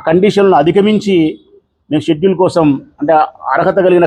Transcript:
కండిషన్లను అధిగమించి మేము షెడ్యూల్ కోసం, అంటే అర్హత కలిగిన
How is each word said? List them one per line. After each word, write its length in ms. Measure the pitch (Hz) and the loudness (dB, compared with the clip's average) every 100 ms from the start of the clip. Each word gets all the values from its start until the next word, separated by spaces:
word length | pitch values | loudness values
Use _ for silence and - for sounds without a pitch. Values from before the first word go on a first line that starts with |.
| - | -2
కండిషన్లను 500 | 170 202 196 196 165 | 0 2 2 2 2
అధిగమించి 560 | 151 185 202 208 202 180 156 - _ - _ _ - | 2 2 2 0 0 0 0 -4 _ -20 _ _ -6
మేము 140 | 151 147 | -6 -2
షెడ్యూల్ 300 | 156 190 175 | -2 0 0
కోసం, 260 | 180 170 151 135 - - | 0 0 0 -2 -6 -8
అంటే 140 | 147 156 - - - | -2 0 0 -6 -6
అర్హత 240 | 139 175 196 185 | -2 -2 0 2
కలిగిన 200 | 175 | 2